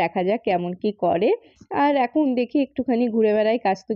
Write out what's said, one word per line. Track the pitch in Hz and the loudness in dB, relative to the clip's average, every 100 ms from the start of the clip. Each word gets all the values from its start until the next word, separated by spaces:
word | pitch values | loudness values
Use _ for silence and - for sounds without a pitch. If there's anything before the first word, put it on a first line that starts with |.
দেখা | 170 190 180 | -2 -2 -2
যাক | 226 - | -2 0
কেমন | 175 175 180 | -2 -2 -4
কি | 214 208 | -6 -2
করে। | 175 170 226 453 - _ - 370 | 0 0 0 -2 -6 _ -8 -2
আর | 285 285 247 | 0 2 0
এখন | 311 294 247 | 0 0 0
দেখি | 240 294 262 | -2 -2 -2
একটুখানি | - 247 233 240 | -4 -2 0 0
ঘুরে | 226 214 208 | 2 2 2
বেড়াই, | 214 233 196 | 2 0 -2
কাজ | 190 | -4
তো | - | -4